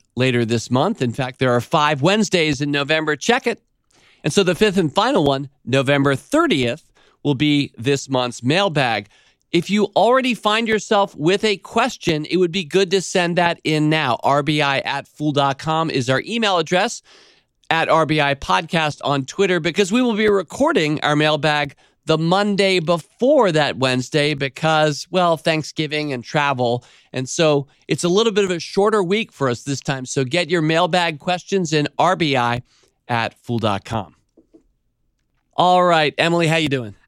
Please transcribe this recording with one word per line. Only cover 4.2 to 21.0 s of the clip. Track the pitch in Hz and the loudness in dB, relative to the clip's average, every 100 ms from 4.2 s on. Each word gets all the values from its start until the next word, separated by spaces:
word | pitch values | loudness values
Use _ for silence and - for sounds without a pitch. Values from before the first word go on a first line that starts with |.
And | 139 | -2
so | 202 | 0
the | 180 175 | 2 2
fifth | 214 185 | 2 2
and | 160 | 0
final | 160 226 269 143 | 2 2 2 2
one, | 135 139 _ - | 0 -4 _ -2
November | 135 131 143 139 135 | 0 2 2 2 0
thirtieth, | - 294 339 160 120 135 _ _ _ _ | 0 0 2 2 0 -4 _ _ _ _
will | 143 135 | -4 0
be | 151 147 139 - | 2 0 -2 -4
this | 117 139 - | -2 -2 -2
month's | 135 123 - | -2 -2 -4
mailbag. | 120 165 202 151 131 107 104 _ _ _ _ | -2 0 0 0 0 -2 -6 _ _ _ _
If | 170 175 | -4 0
you | 208 202 | 0 0
already | - 208 254 254 | 2 2 2 0
find | 226 214 214 226 | -2 0 0 0
yourself | 220 - 208 196 | -4 0 0 0
with | - 151 196 | -2 0 0
a | 220 196 | 0 -4
question, | - 226 247 - - 151 | -4 -2 -2 -2 -4 -4
it | 151 180 | -2 0
would | 180 | 0
be | 170 | -2
good | 151 175 196 | -2 0 0
to | 190 | 0
send | - 190 175 175 | -2 -2 0 2
that | 175 165 - | 0 0 -2
in | 156 151 | 0 2
now. | 156 143 117 | 2 0 -2
R | 117 139 | 0 0
B | 143 151 | 0 0
I | 143 139 | 0 -2
at | - 139 - | -4 -6 -8
fool | - 151 | -6 -2
dot | 143 139 139 | 0 0 0
com | 160 160 160 | -2 -2 -2
is | 135 123 | -2 0
our | 131 - | -2 -2
email | 226 214 180 | -2 0 0
address, | 151 180 220 - - - - _ _ _ - | 0 0 -2 -6 -16 -20 -20 _ _ _ -4
at | 165 156 | -2 2
R | 160 156 | 2 2
B | 151 | 0
I | 143 139 | 0 -2
Podcast | - 185 165 170 156 - | -2 -2 -2 -2 -2 -4
on | - 139 135 | -2 -2 -4
Twitter, | - 196 180 | -2 0 0
because | 165 160 196 | -2 -2 0
we | 226 | 0
will | 254 208 | 0 0
be | 214 | 2
recording | 202 175 - 285 285 151 151 | 0 -2 -2 0 2 0 0